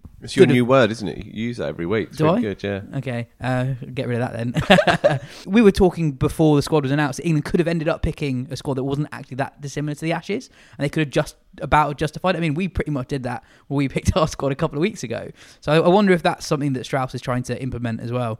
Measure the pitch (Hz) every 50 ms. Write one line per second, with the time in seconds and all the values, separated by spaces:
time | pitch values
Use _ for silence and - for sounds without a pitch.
0 | - - - - - 120 - 135 123 151 143 123 123 117 131 135 120 98 113 -
1 | 107 85 - - - - - 101 113 120 120 113 82 71 78 - 85 85 107 110
2 | 90 - - - 156 156 180 233 233 104 95 - - 101 101 95 98 - - 139
3 | 123 135 120 117 117 - _ _ 127 127 127 127 127 131 135 120 123 - 123 131
4 | 123 120 120 117 123 - - 113 135 - 120 175 - - 202 185 - 185 165 -
5 | - 147 147 127 - - - - - - 190 233 226 196 - - 202 180 - 170
6 | 165 151 135 127 151 143 - - 165 156 147 143 135 - 160 151 131 127 139 151
7 | 151 139 - - - 175 160 151 - - - 180 165 165 170 170 151 160 156 -
8 | - 170 147 - 151 143 131 123 127 - 131 - - 151 131 131 127 139 143 143
9 | 151 - - 127 127 - 135 127 135 - - - 143 139 - 147 147 151 147 -
10 | 160 160 165 160 - - 196 262 254 - _ _ - - - - 139 - - 165
11 | 156 135 - 160 139 - - _ _ _ - - - 139 151 151 151 147 147 -
12 | 156 147 - 160 - 185 185 160 170 160 139 160 196 175 - - - - 151 131
13 | 127 - 147 139 120 123 120 - - _ _ _ _ _ 139 143 143 131 - 160
14 | - - - 180 160 - - - 139 139 139 - 165 151 - 143 165 214 233 -
15 | - 113 113 104 92 - - - - - - _ - 147 151 165 160 175 180 214
16 | 208 190 185 165 - 175 160 - - - 165 143 143 147 135 127 110 - - 135
17 | 131 127 - 123 - - 123 127 123 - 120 - 131 127 117 120 120 117 113 113
18 | - 117 120 123 120 113 110 -